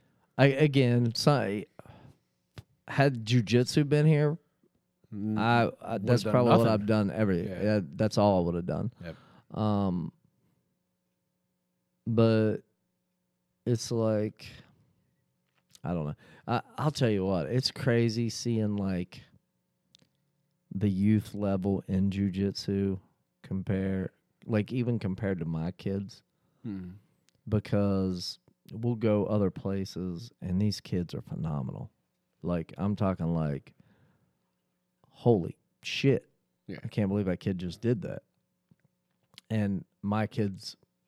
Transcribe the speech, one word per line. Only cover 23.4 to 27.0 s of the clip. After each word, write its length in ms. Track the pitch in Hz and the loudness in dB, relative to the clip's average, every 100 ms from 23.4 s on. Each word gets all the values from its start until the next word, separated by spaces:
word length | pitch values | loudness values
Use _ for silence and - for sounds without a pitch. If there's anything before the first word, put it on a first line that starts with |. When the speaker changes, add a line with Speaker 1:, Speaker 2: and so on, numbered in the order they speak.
Speaker 1:
compare, 680 | - 95 92 95 95 95 92 _ _ _ - | -8 -8 -4 -2 -2 -4 -6 _ _ _ -2
like, 260 | 110 104 | -2 0
even 280 | 123 120 117 | -2 -2 -2
compared 400 | 95 92 101 92 | -2 -4 -4 -4
to 60 | 80 | -4
my 260 | 80 82 | -4 -4
kids, 520 | - 101 98 98 - _ _ _ _ | -6 -6 -4 -6 -14 _ _ _ _
Speaker 2:
Hmm. 280 | 120 98 90 98 | -10 -10 -10 -16